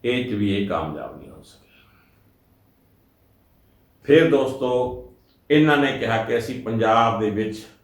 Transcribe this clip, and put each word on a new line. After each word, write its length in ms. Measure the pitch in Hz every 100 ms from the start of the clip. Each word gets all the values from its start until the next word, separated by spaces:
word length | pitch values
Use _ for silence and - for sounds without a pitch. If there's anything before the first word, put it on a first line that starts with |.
ਇਹ 260 | 120 127 123
'ਚ 40 |
ਵੀ 220 | 104 104 98
ਇਹ 120 | 98
ਕਾਮਯਾਬ 500 | 82 78 73 58 -
ਨਹੀਂ 120 | -
ਹੋ 120 | -
ਸਕੇ। 260 | - - _ _ _ _ _ _ _ _ _ _ _ _ _ _ _ _ _ _ _ _ _ _ _ _
ਫਿਰ 260 | - 151 160
ਦੋਸਤੋ, 680 | 139 131 127 127 123 123 - - - _ _ _
ਇਹਨਾਂ 260 | 151 156 143
ਨੇ 220 | 139 131
ਕਿਹਾ 260 | 117 113
ਕਿ 140 | 113 117
ਅਸੀਂ 240 | 117 127
ਪੰਜਾਬ 580 | 110 113 110 113 113 107
ਦੇ 100 | 107
ਵਿੱਚ 360 | 101 110 - - _